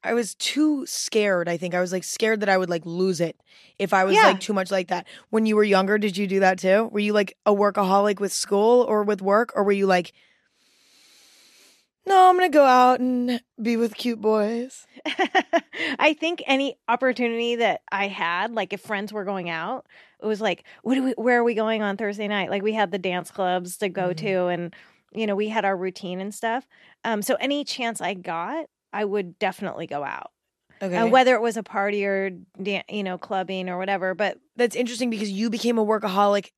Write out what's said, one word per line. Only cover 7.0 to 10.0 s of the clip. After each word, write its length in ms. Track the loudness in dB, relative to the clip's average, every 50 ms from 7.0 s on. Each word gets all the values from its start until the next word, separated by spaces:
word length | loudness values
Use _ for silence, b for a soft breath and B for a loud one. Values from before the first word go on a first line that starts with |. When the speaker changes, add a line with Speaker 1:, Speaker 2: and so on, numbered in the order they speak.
Speaker 1:
you, 100 | 0 2
like, 240 | 2 2 0 0 -6 _ _
a 80 | 2 4
workaholic 680 | 4 4 2 2 2 2 4 4 4 4 4 0 0
with 100 | -4 -4
school 520 | -4 -6 -4 0 2 2 4 6 6 4 4
or 200 | 2 0 0 0
with 180 | 0 -2 -2
work? 300 | 0 2 2 2 2 0 0
Or 80 | 0 2
were 80 | 2 2
you 140 | 2 4
like, 260 | 2 2 2